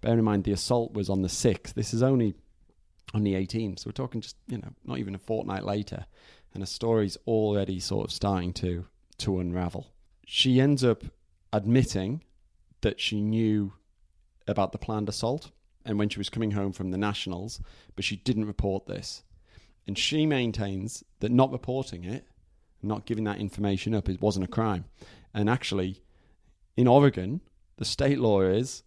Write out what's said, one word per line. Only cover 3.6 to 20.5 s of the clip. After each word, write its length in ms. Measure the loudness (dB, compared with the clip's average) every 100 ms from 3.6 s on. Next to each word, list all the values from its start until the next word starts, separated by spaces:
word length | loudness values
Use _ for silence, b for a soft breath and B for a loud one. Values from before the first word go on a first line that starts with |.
| -4 -6
so 80 | -10
we're 40 |
talking 280 | -8 -6 -8
just, 160 | -10 -18 -10
you 120 | -10
know, 100 | -10 -16
not 140 | -10 -6
even 180 | -6 -8
a 20 |
fortnight 460 | -4 -4 -2 -4
later, 420 | -2 -4 -4 -10 -12 b b b b
and 80 | -10
a 40 | -8
story's 500 | -4 0 2 0 -4 -2
already 540 | 0 2 0 0 -4
sort 260 | -4 -4 -4
of 60 |
starting 400 | -2 0 0 -2
to, 340 | -2 -4 -4 -8 _ _ _
to 220 | -2 0
unravel. 480 | 0 -2 -2 -6 -14 _ _ _
She 360 | -8 0 4 6
ends 240 | 6 6
up 180 | 4 2 -2 _ _ _ _
admitting 720 | -2 4 4 4 0 -2 -4 -8 _ _ _ _ _
that 180 | -2 0
she 200 | -4 0
knew 520 | 0 2 2 2 0 -6 _ _ _ _ _ _ -4
about 240 | 0 0
the 80 | -2
planned 300 | -4 -4 -2
assault 420 | -2 -2 -4 -8 _ _ _
and 140 | -4 0
when 100 | 0
she 120 | -2
was 100 | -6
coming 220 | -2 -2
home 200 | -2 -4
from 200 | -4 -4
the 60 | -2
Nationals, 640 | -2 -2 -6 -8 -10 -12 B B B -8
but 80 |
she 100 | -6
didn't 300 | -4 -2 -2
report 420 | -2 -2 -2 -2 -6
this. 380 | -10 -10 -14 _ -20 b b b b -10
And 100 | -4
she 260 | 0 2
maintains 800 | 2 2 0